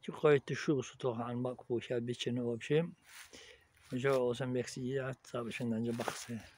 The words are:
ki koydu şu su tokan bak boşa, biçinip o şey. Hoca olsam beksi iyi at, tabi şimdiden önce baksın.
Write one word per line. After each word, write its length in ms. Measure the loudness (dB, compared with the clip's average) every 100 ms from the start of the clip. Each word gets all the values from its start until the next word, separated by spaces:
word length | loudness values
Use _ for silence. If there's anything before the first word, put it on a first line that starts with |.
ki 100 | -8
koydu 420 | 2 6 6 4
şu 280 | -2 2 2
su 160 | 0 -2
tokan 460 | -2 -2 -4 -2
bak 260 | -4 -6 -2
boşa, 360 | -2 0 -2 -2
biçinip 380 | -4 -2 0
o 160 | 0 -2
şey. 220 | 2 2 2 -6 -20 -20 -20 -20 -20 -20 _ _ -8
Hoca 280 | 0 4 4
olsam 360 | 4 0 0
beksi 260 | -2 -4 -4
iyi 220 | -2 -2
at, 200 | -4 -8
tabi 300 | -8 -6 -6
şimdiden 280 | -4 -2 0
önce 180 | 0 -2
baksın. 420 | -4 -6 -8 -10 -10